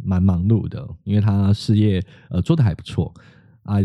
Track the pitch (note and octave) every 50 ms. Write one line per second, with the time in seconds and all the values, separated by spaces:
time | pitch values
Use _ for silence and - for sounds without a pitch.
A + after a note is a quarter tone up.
0 | - F#2 F#2+ F2+ F#2 G2 F#2 E2+ F2+ G#2 A2+ G2+ - - - D2 C#2 - - -
1 | - G2 G2+ G#2 G#2 A2 G2+ G2+ G2 G2 G#2 - - - G#2+ G#2 G#2+ G#2+ G2 F#2
2 | F2+ - - - - - - F#2 F2+ - E3 E3 B2+ G2 D2+ - - - - -
3 | E2 - - - - - - - _ - _ _ - - G#2 G2+ G2